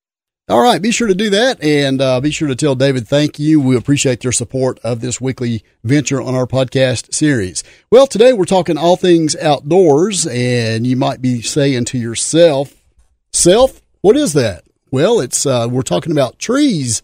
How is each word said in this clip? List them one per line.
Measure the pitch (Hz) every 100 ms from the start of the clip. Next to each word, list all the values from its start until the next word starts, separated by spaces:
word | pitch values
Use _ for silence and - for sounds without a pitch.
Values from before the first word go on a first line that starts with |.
| _ _ _ _ -
All | 233
right, | 240 202
be | 214
sure | - 233
to |
do | 185 220
that, | 196 262 240
and, | 151 147 139 135
uh, | 135 127
be | 147
sure | 147 151
to | 127
tell | 151
David | 127 139 127 107
thank | 143 147 -
you. | 147 156
We | 131 127
appreciate | 120 143 135 123
their | 127
support | 110 117 131 131 123
of | 113 117
this | 123 -
weekly | 131 127 120 113 - _
venture | 110 147 135 135
on | 120
our | 131 127
podcast | 131 127 135 131 120 -
series. | - 151 131 92 80 - _ _
Well, | 233 269
today | 196 247
we're | 240
talking | 175 190 170 151
all | 170 180
things | 185 170 156 -
outdoors, | 156 139 147 175 175 143 196 185 160
and | 120 123 123 113 113 123
you | 127
might | 139 127
be | 127 123
saying | 107 156 139 123 120
to | 127
yourself, | 117 113 - 156 170 139 139 _ _ _ _ _ _
"Self, | - 170 208 262 - _ _
what | 185 262
is | 277
that?" | 143 113 85 _ _ _
Well, | 131 180 233
it's, | 123 - 147
uh, | 123 117
we're | 123
talking | - 175 147
about | 151 127 -
trees | - 262 294 170 127 110